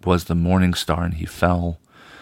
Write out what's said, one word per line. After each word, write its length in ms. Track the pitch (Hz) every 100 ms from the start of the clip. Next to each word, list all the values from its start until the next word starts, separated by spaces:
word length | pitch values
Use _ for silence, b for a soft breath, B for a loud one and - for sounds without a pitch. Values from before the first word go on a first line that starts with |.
was 200 | 90 90
the 100 | -
morning 400 | 85 85 92 90
star 280 | 85 - 82
and 120 | 87
he 100 | 82
fell, 560 | 85 - 87 90 85 82 _ B B B